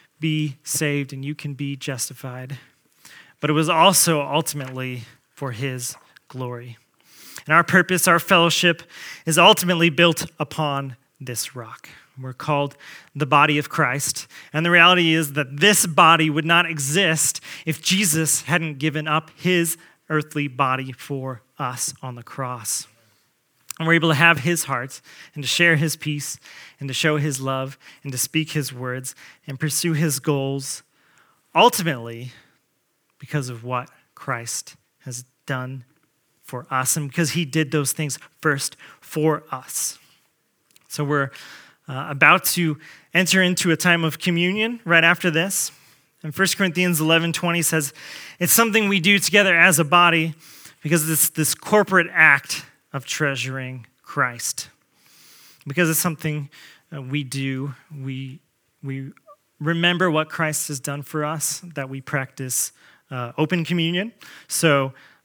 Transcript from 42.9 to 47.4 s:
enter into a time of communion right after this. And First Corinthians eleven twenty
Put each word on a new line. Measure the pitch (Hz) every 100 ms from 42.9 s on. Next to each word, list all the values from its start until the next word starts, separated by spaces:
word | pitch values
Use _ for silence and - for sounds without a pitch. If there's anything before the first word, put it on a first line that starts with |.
| - _
enter | 175 185 190
into | 180 175 175
a | 156
time | 180 170
of | 165 -
communion | 180 170 180 208 226 233
right | 165 165
after | 165 175 180
this. | 156 196 - - - _ _ _ _
And | 156
First | 165 190 -
Corinthians | 185 165 180 156
eleven | 156 165 165
twenty | 156